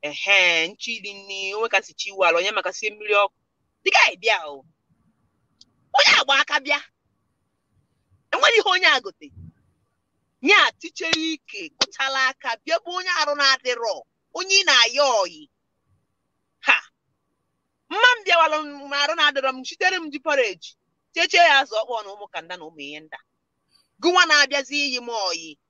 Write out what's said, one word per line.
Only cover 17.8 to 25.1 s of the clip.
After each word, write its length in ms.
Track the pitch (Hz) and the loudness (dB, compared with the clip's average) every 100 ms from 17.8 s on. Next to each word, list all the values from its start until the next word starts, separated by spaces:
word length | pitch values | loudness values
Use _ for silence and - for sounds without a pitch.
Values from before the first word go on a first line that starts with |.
| _ | _
Mma 180 | 370 494 | 2 4
m 160 | 480 | 4
bịawala 320 | 381 339 320 311 | 2 2 2 0
m 300 | 302 285 277 | -6 -12 -8
na 60 | 285 | -4
arụ 120 | 294 | -2
na-adịrọ 340 | 330 302 277 262 | 2 0 0 -4
m, 100 | 262 | -6
chitere 320 | 254 - 370 370 | -12 -2 -2 -2
m 120 | 320 | -6
ji 80 | 277 | -8
porridge. 560 | 320 277 226 185 - _ _ _ _ 330 | -2 0 0 -4 -16 _ _ _ _ -4
Cheche 200 | 359 359 | 0 4
ya 240 | 339 277 | 6 6
azụ 140 | 269 214 | 2 -4
ọkpọ 260 | 220 233 | -4 -8
na 60 | 202 | -8
ụmụ 160 | 208 202 | -16 -14
kanda 280 | 175 165 180 | -14 -12 -14
na 80 | |
ụmụ 160 | 156 160 | -14 -16
ihe 200 | 143 151 | -16 -16
nda. 180 | 156 131 _ _ _ _ _ _ _ _ | -16 -20 _ _ _ _ _ _ _ _
Gụnwa 200 | 330 359 339 | 2 4 4
na-abịazi 480 | 294 277 285 269 | 4 4 0 -4
iyi 260 | 285 285 254 | -4 -4 -6
m 80 | |
ọyị. 500 | 240 | -8